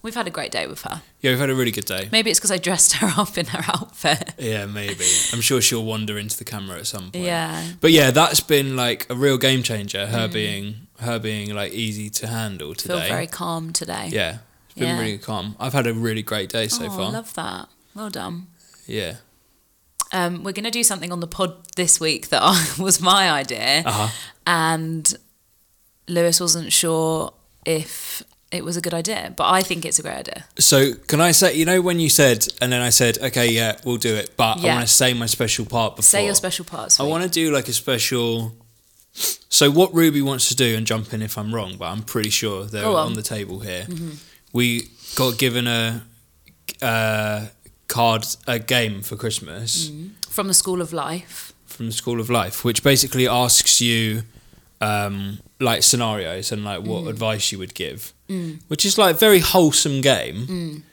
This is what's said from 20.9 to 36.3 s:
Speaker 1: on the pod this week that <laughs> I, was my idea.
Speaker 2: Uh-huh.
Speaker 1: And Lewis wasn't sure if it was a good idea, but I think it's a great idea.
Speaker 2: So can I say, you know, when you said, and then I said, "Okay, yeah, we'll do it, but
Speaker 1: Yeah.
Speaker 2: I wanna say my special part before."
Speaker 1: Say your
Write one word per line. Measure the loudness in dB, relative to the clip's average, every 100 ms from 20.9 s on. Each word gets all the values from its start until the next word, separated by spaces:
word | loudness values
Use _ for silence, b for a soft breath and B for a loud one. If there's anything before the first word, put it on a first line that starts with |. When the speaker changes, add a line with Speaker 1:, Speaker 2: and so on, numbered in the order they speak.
| 0 -6
Speaker 1:
on | -6
the | -6
pod | -2 -4 -4 -10 -2
this | 0 2
week | 2 -2 0
that | 4
<laughs> |
I, | 4 4 0 -2
was | 0 2
my | 4 4 4
idea. | 2 -2 -4 0 2
Speaker 2:
Uh-huh. | 2 0 -2 -4 B _ 0
Speaker 1:
And | 2 2 0 -2 0 0 -2 _ _ _ _ _ _ _ _ -4
Lewis | 2 2 2
wasn't | 0 -2 0
sure | 0 2 0 0 -2 -6 _ _ _ -4
if | -2 -4 -12 -10 -12 -12 _ _
it | -8
was | -6 -4
a |
good | -4
idea, | -4 -4 -6 -8 -2
but | 2
I | 2
think | 2 -4
it's | -2 -4
a |
great | -4 -8
idea. | -10 -14 -14 2
Speaker 2:
So | 6 6 6
can | 2 0 4
I | 6
say, | 6 4
you | 4 4
know, | 4
when | 4 2
you | 4
said, | 6 6 6 0 0
and | 0
then | 2
I | 2
said, | 4 4 2
"Okay, | -2 2 2
yeah, | 4 0 -2
we'll | -4 -2
do | 0 -2
it, | -4 0
but | 0 2
Speaker 1:
Yeah. | 0
Speaker 2:
I | 0
wanna | 4
say | 4 4
my | 2 -2
special | -2 0 -2 -2
part | 0 0 4
before." | 4
Speaker 1:
Say | 4
your | 2